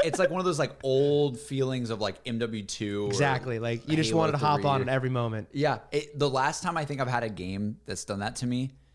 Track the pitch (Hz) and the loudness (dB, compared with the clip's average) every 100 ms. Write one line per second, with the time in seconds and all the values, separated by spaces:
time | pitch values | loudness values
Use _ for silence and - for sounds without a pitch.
0 | 165 151 180 180 180 156 135 - 135 135 | 2 2 2 2 0 2 -2 -2 2 4
1 | 143 147 147 123 - 135 131 127 117 110 | 4 4 2 0 -6 -2 0 0 -2 -2
2 | 104 92 127 113 117 110 101 - 104 101 | -2 -4 -6 -2 -2 -4 -6 -4 -2 0
3 | 104 101 139 131 131 113 117 117 - 156 | 0 2 2 2 -2 -2 -2 -4 0 0
4 | 156 165 156 143 147 147 143 135 127 131 | 2 4 4 4 2 4 2 2 2 0
5 | 127 127 117 110 92 139 147 117 - 147 | 0 0 0 -4 -6 -2 0 0 -2 -4
6 | 156 143 143 127 139 160 180 170 147 139 | -4 -2 0 2 0 0 -4 -4 -4 -2
7 | 127 120 117 92 90 98 104 - - 98 | 0 0 -2 -4 -6 -4 -4 -6 -8 -8
8 | - 98 104 - 123 123 131 - _ | -6 -4 -4 -4 -2 -2 -4 -8 _